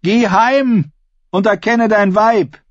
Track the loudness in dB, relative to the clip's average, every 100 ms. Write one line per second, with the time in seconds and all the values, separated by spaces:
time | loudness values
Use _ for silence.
0 | 0 0 0 0 0 0 0 -2 -2 _
1 | _ _ _ -2 -2 -2 -2 0 0 0
2 | 0 2 0 0 -2 -8 _